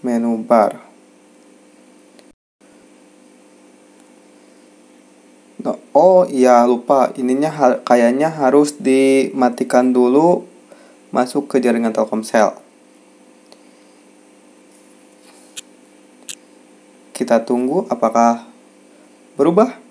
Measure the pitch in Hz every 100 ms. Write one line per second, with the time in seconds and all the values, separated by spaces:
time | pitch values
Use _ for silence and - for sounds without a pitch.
0 | 127 117 117 113 113 117 104 - - _
1 | _ _ _ _ _ _ _ _ _ _
2 | _ - _ _ _ _ _ _ _ _
3 | _ _ _ _ _ _ _ _ _ _
4 | _ _ _ _ _ _ _ _ _ _
5 | _ _ _ _ _ - 135 - - 143
6 | 175 185 180 135 127 123 120 120 - 139
7 | 123 - 127 131 151 147 131 110 - 123
8 | 120 131 160 156 131 139 147 - 131 131
9 | 135 135 131 135 123 120 123 127 127 127
10 | 123 139 170 180 - - _ - - -
11 | _ 123 123 147 143 135 120 117 117 110
12 | 110 110 107 117 104 - - _ _ _
13 | _ _ _ _ _ - _ _ _ _
14 | _ _ _ _ _ _ _ - _ _
15 | _ _ - - - - - _ _ _
16 | _ _ - - _ _ _ _ _ _
17 | _ - 120 117 117 120 127 147 120 120
18 | 113 117 117 117 - - _ _ _ _
19 | - _ _ - 147 175 254 - -